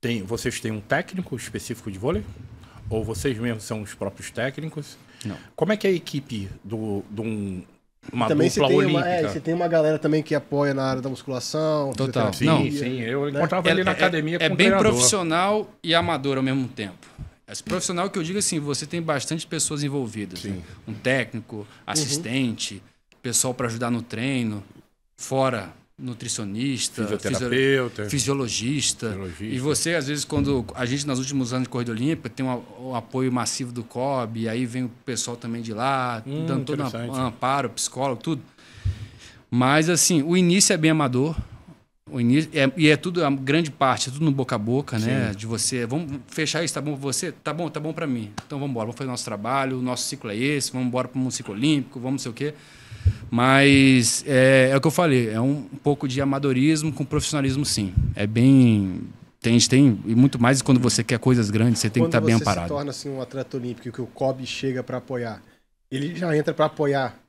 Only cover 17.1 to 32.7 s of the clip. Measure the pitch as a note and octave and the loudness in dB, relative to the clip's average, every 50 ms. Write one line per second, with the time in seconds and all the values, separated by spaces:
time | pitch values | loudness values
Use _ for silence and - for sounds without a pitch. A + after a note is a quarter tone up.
17.1 | - - - - - _ _ - G#2 - - - - F#3 - - F#3 F3 F3+ G3 | -16 -16 -16 -16 -16 _ _ -14 -14 -12 -6 -4 -4 -4 -2 -4 -2 -2 -2 -2
18.1 | G3 G3+ D#3+ E3 F#3 G#3 G3+ - F3+ D#3 D3 C#3+ C#3+ - D3+ C#3+ - E3+ E3 E3 | -2 -4 -4 -2 -2 -2 -2 -2 -2 -2 -2 -4 -4 -4 -6 -6 -6 -6 -2 -2
19.1 | D3+ C#3 - - A3 F#3 - - - D#3 - - D#3 D3 D3 C#3+ C#3 C#3+ C3 A2 | -2 -2 -2 -4 -6 -6 -6 -8 -4 -4 -4 -4 -2 -4 -4 -2 -2 -4 -4 -6
20.1 | G#2+ A2 G2+ F#2 F2+ F2+ - G2+ G2 F2+ E2+ - - - - - G#2+ G#2 - B2+ | -6 -8 -8 -8 -10 -10 -8 -8 -8 -8 -10 -16 -20 -18 -12 -12 -12 -4 0 0
21.1 | C3 C3+ A#2 G#2 - A2+ G#2 - A#2 G#2+ G2+ - - - _ - - D#3 D3+ B2 | 0 0 -2 -4 -8 -12 -12 -10 -14 -14 -14 -16 -18 -20 _ -6 -4 -4 -2 -2
22.1 | C#3+ D3+ E3+ G#2+ B2 C3+ C3+ A#2+ G#2+ - - - G2+ F#2 - _ _ _ _ _ | -4 -4 -4 -4 -2 -2 0 -2 -2 -4 -8 -10 -10 -14 -18 _ _ _ _ _
23.1 | _ _ - B2+ A2+ - - C3 B2 - B2+ A#2 A2+ A#2 B2 A#2 A#2+ A#2+ A#2 A#2+ | _ _ -8 -2 -2 0 0 0 -2 -2 -4 -4 -2 -2 -2 -2 -2 -4 -4 -6
24.1 | - G#2+ A#2 C3+ C#3 B2+ A#2+ A2 G#2 G#2 G2+ - - - _ _ _ _ _ _ | -8 -6 -4 -2 -2 -2 -2 -2 -4 -6 -10 -14 -20 -20 _ _ _ _ _ _
25.1 | _ _ - - C3+ C3+ C3+ C3 B2 A2 F#2+ E2+ - _ _ _ _ - C#3 B2+ | _ _ -8 -4 0 0 0 0 0 -4 -8 -10 -16 _ _ _ _ -12 -10 -10
26.1 | A#2+ A2 B2 A#2 - - A2 G2 G2 A2 B2+ C#3 C3+ A2 - - - - A2+ G#2 | -10 -10 -8 -8 -6 -6 -6 -6 -6 -4 -2 -2 -2 -2 -4 -6 -4 -4 -4 -4
27.1 | G#2 G2 - G#2+ - - B2+ B2 B2 C3 C3+ C3+ C#3 C3+ B2+ A#2+ - - G#2 G#2 | -4 -4 -2 -4 -2 -2 -2 0 0 2 2 2 2 2 0 -2 -6 -8 -6 -4
28.1 | G2 C#3 A2+ B2 C#3 C#3 C3 A2+ G2 - G#2+ B2 D3 C#3+ - - - - - A2 | -2 -2 0 0 0 -2 -2 -4 -4 -4 -2 -2 -2 0 -2 -2 -4 -4 -6 -8
29.1 | G2+ F#2+ G2 F#2 E2+ - G#2 A2 C#3 B2+ B2+ D3+ C#3+ - - E3 F3 E3 C#3 C3+ | -6 -6 -8 -10 -10 -10 -8 -6 -6 -4 -2 -2 -2 0 0 0 -2 -2 -2 -2
30.1 | D3 D3 C3+ - D3+ D3+ C#3 C#3 C#3+ B2+ A2+ - - - B2+ A#2 C3 C#3+ C#3+ D3 | -4 -6 -6 -4 -2 0 0 0 0 -2 -2 -6 -6 -6 -4 -2 -2 -4 -2 -2
31.1 | C3 B2+ C3 C3 C#3 C3+ B2+ A2+ B2+ B2+ B2+ A#2+ - B2 A#2+ A#2+ A2+ A2 B2 D3 | -2 -2 -4 -2 -2 -2 -2 -2 -2 -4 -4 -4 -4 -4 -4 -4 -4 -2 -2 -2
32.1 | D#3+ - - A#2+ - - C3+ C3 B2+ A#2+ - - | -2 -2 -6 -10 -6 -4 -4 -2 -2 -4 -6 -12